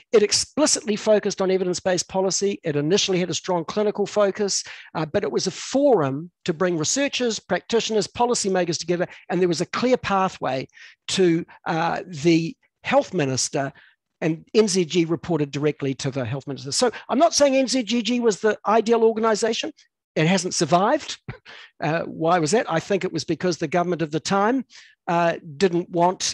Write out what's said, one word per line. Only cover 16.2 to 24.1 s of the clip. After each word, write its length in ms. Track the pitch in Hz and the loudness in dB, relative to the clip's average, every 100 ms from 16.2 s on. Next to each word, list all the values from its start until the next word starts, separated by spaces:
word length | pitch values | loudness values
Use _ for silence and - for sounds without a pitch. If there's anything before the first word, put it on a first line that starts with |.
| 117 | -4
health 220 | 139 135 | -6 -8
minister. 240 | 127 127 | -10 -6
So 180 | 131 247 - - | 0 0 -2 -4
I'm 100 | 233 | 2
not 140 | 330 | 2
saying 220 | - 285 262 | 4 4 4
N 100 | 262 | 2
Z 160 | 254 | 0
G 180 | 202 240 | 0 -2
G 200 | 208 247 | 0 0
was 180 | 233 190 | 2 2
the 180 | 220 208 - | 0 0 2
ideal 380 | 220 214 233 | 2 4 4
organisation. 680 | 226 220 226 214 220 226 - - _ _ _ - | 4 2 0 2 0 -2 -6 -10 _ _ _ 0
It 100 | 156 | 2
hasn't 300 | 190 175 - | 2 0 -2
survived. 640 | 160 175 202 302 - - - | 2 4 4 0 -2 -14 -12
<laughs> 80 | - - - - - | -16 -16 -20 -20 -8
Uh, 220 | - 165 | -4 -4
why 360 | - - 160 180 | -4 -4 0 2
was 120 | 151 | 2
that? 140 | 208 - | 0 0
I 80 | 165 | -2
think 240 | - 196 | 0 -2
it 80 | 180 | -2
was 140 | 165 - | -6 -4
because 320 | 139 185 165 | -4 -2 -2
the 100 | 160 | -2
government 340 | 175 175 165 | -2 0 -2
of 80 | 160 | -2